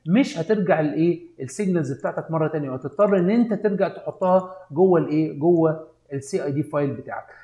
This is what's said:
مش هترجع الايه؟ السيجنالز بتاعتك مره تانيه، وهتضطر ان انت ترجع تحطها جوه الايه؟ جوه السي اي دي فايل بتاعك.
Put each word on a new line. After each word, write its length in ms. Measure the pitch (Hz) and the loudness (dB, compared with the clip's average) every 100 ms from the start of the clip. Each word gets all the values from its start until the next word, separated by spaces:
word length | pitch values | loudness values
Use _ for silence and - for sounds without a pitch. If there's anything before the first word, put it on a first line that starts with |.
| 156 | 0
مش 320 | 202 277 165 | 2 2 -2
هترجع 400 | 160 214 185 160 | -2 0 2 2
الايه؟ 420 | 151 - 170 170 - - | 0 2 0 0 -6 -14
السيجنالز 520 | 135 - 202 175 135 | -12 -4 -2 0 -2
بتاعتك 400 | 139 185 165 147 | -4 -6 -6 -4
مره 160 | 160 156 | -2 -2
تانيه، 220 | 156 143 | -2 -6
وهتضطر 480 | 131 143 - 202 196 | -8 -6 0 2 4
ان 120 | 175 | 4
انت 240 | 233 226 | 2 2
ترجع 340 | 208 214 196 175 | 0 -2 0 -2
تحطها 680 | - - - 185 185 185 - - | -4 -10 -4 2 2 2 -10 -6
جوه 280 | 143 190 175 | 2 4 4
الايه؟ 400 | 147 151 156 143 | 2 0 0 0
جوه 480 | 160 170 160 156 - _ - | 2 4 4 0 -8 _ -12
السي 300 | 139 131 185 | -10 -6 -6
اي 80 | 143 | -4
دي 120 | 139 | -4
فايل 280 | 147 147 143 | -4 -2 -2
بتاعك. 340 | 110 - 101 - - | -4 -10 -12 -12 -20